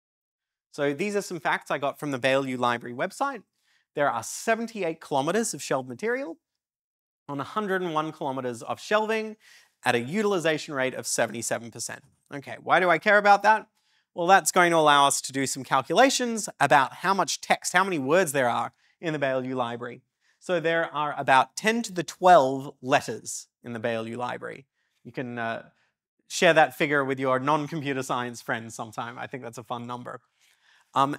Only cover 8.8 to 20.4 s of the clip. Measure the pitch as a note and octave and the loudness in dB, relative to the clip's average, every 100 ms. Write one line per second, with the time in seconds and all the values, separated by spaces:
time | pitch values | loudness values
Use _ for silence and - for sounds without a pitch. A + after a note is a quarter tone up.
8.8 | - G#3+ G#3+ A3 A3 G#3+ _ - _ _ | -2 -2 0 -4 -6 -12 _ -20 _ _
9.8 | B2+ A#2+ A#2+ F#3+ G#3 F#3+ D#3+ D#3 - C#3+ | 0 0 -2 -2 0 0 0 -2 -4 -2
10.8 | C3 A#2+ A#2+ - A2+ A2+ - A2+ A#2 A#2 | -2 -4 -4 -2 -2 -4 -6 -6 -8 -12
11.8 | - A#2 C3 _ _ C#3+ B2+ A#2 C3 D#3 | -12 -14 _ _ _ -14 -12 -12 0 2
12.8 | F3+ D#3+ G#3+ G#3 G3+ G3 G3+ A3 - _ | 4 2 4 6 6 6 6 2 0 _
13.8 | _ _ _ F#3+ E3+ F#3+ D3+ F#3+ F3 E3 | _ _ _ -4 6 6 6 4 6 6
14.8 | D3+ C#3+ C#3 - - C3+ C3+ C#3 B2 C#3 | 6 6 6 2 -4 -4 -4 -6 -2 -2
15.8 | C3 E3+ C4+ C4+ B3 A3+ - - C#3+ D3 | 2 4 4 4 -2 -4 -8 -2 4 4
16.8 | C3 - F3+ F#3+ D#3+ - - F3+ - F3+ | 4 -2 -2 0 0 -4 -2 -2 0 0
17.8 | G3 E3+ C3 E3+ F3+ C#3 B2 A#2 A#2 - | 2 0 2 2 2 2 0 0 -4 -10
18.8 | _ _ F3 D#3 C#3 C3 B2+ B2+ A#2+ A#2 | _ _ -6 -2 -2 -2 -2 -4 -4 -6
19.8 | B2 B2 _ _ _ _ | -12 -14 _ _ _ _